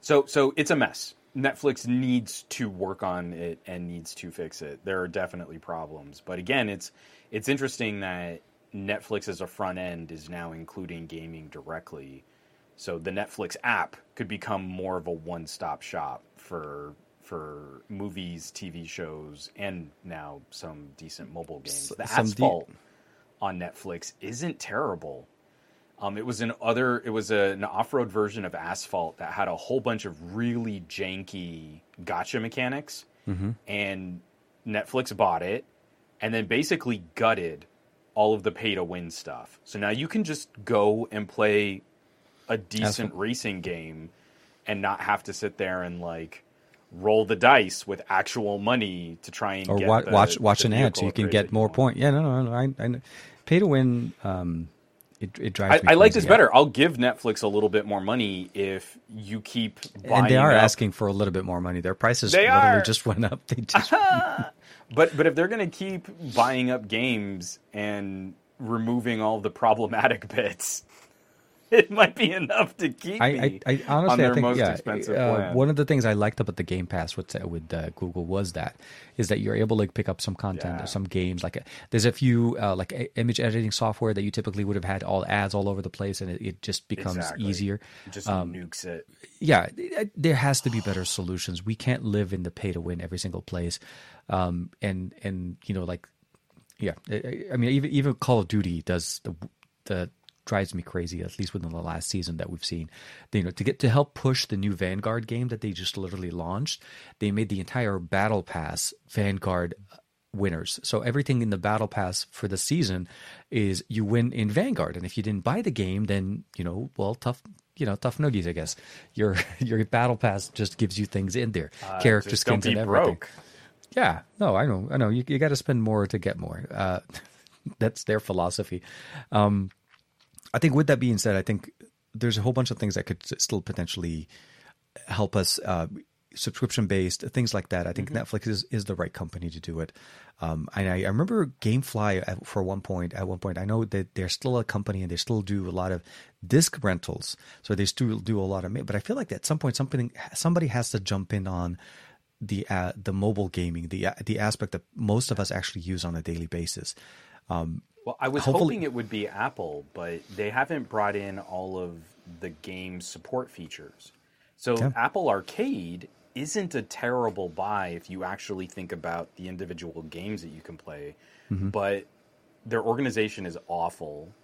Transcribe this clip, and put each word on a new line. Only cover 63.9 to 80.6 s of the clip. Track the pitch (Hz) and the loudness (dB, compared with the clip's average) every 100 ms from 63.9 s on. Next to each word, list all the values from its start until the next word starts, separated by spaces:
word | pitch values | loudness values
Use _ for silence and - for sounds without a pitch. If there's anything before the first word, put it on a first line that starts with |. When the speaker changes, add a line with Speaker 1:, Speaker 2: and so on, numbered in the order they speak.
| 359 | 4
Speaker 1:
<laughs> | 403 359 349 294 170 - - - - | 6 4 2 -2 -6 -8 -20 -20 -8
But, | 120 160 147 | 6 6 6
but | 156 | 4
if | |
they're | 139 175 | 4 2
gonna | 226 185 | 2 -2
keep | - 190 185 - - 160 | -4 -6 -6 -10 -14 -6
buying | 117 117 131 127 | 4 4 4 0
up | 127 104 | 0 -2
games | 110 127 117 101 98 87 - _ | -2 0 0 -4 -8 -10 -14 _
and | 104 104 104 98 95 95 - _ _ | -6 -4 -4 -6 -8 -10 -14 _ _
removing | 120 113 113 120 117 113 | -4 -2 0 0 0 0
all | 107 110 | 2 2
the | 101 | -2
problematic | - 117 110 110 110 131 113 - | 2 4 4 2 0 -2 -2 -4
<laughs> | |
bits, | - 104 - - - - - - _ _ _ _ _ _ | -4 -4 -4 -8 -8 -12 -20 -20 _ _ _ _ _ _
it | 226 - | 6 6
might | 208 196 | 8 6
be | - 202 | 8 2
enough | 185 151 190 180 - | 2 0 2 2 0
to | 165 | -4
keep | 117 165 208 | -2 -6 2
Speaker 2:
I, | 123 | 2
Speaker 1:
me | 143 131 95 - | 4 0 0 -2
Speaker 2:
I, | |
I | 135 - | -2 2
honestly, | 143 180 | 2 6
Speaker 1:
on | 123 | 6
their | 123 | 6
Speaker 2:
I | |
think, | 123 | 6
Speaker 1:
most | 120 127 | 4 4
Speaker 2:
yeah, | 107 | 2
Speaker 1:
expensive | 82 - 107 104 - | 2 -2 -4 0 2
Speaker 2:
uh, | 123 | 2
Speaker 1:
plan. | 113 95 | 2 2
Speaker 2:
one | 123 139 | 4 4
of | |
the | 147 | 4
things | 143 147 | 4 4
I | 113 | 4
liked | 104 104 - | 4 2 2
about | 107 | -4
the | 92 | -2
Game | 87 90 90 | -2 -2 -2
Pass | 92 82 - | -2 -4 -6
with, | - | -6
uh, | - 90 | -6 -6
with, | 82 80 | -8 -6
uh, | 85 80 - | -6 -6 -6
Google | 90 87 | -6 -4
was | 85 95 98 | -2 -2 -2
that, | 85 80 - - - - - | -4 -6 -8 -20 -20 -20 -4
is | 110 | 2
that | 107 | 2
you're | 104 107 | 2 2
able | 110 110 | 2 4
to | 101 | 2
pick | - 107 | 0 -2
up | 92 | -2
some | - 95 | -4 -4
content | 101 92 | -4 -4